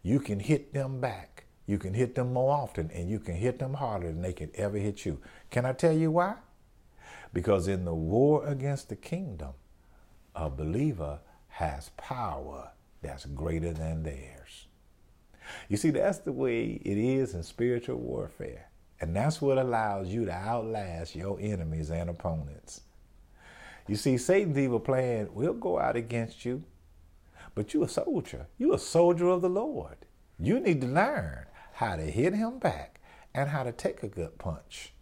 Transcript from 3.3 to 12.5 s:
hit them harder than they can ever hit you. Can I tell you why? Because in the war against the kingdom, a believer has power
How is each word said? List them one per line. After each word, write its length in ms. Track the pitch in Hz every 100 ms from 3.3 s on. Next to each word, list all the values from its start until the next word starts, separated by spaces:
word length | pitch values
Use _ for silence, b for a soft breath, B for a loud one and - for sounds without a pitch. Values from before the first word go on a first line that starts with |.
hit 240 | 85 117 123
them 160 | 131
harder 320 | 143 135 101 85
than 100 | 80
they 100 | 92
can 200 | 90 76
ever 240 | - 104 104
hit 260 | 101 98
you. 160 | 98 78 B B B
Can 160 | - 123
I 60 |
tell 200 | 131 170
you 200 | 160 160
why? 240 | 160 180 233 - _ _ _ - B B B B
Because 340 | 90 87 98 87
in 180 | 98
the 120 | 87 82
war 500 | 80 104 143 151 143
against 440 | 139 135 139 -
the 60 | -
kingdom, 580 | - 170 185 87 71 65 - - b b b b - -
a 120 | 80
believer 720 | 67 76 95 151 104 73 76 - b b
has 400 | - 80 69 - -
power 760 | - 127 107 69 71